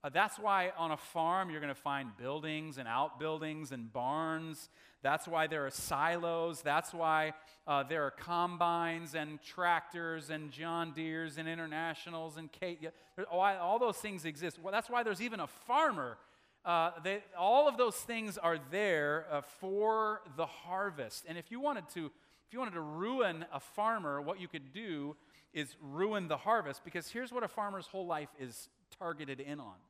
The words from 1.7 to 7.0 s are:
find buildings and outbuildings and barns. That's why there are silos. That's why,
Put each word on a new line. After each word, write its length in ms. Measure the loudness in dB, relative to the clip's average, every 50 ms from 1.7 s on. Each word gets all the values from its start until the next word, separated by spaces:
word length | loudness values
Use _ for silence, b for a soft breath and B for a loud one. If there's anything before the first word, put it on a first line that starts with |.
| -6
find 400 | -4 -4 -2 -2 -2 -4 -6 -10
buildings 640 | -6 -4 -4 -4 -2 -2 -4 -4 -4 -4 -6 -8
and 100 | -8 -4
outbuildings 840 | 0 2 2 2 2 0 -4 -2 -2 -2 -2 -2 -4 -4 -6 -6 -8 -8
and 180 | -8 -8 -6
barns. 760 | -4 -2 0 0 0 0 0 0 -2 -2 -4 -6 -8 -10 -14 B B B B B B B
That's 260 | 2 2 2 2 0
why 200 | 0 2 2 2
there 180 | 4 2 0 -2
are 60 | -2
silos. 880 | -4 -4 -2 0 2 4 4 4 4 2 2 0 2 2 0 0 -2 -2
That's 320 | 2 4 4 4 2 0 -4
why, 400 | 0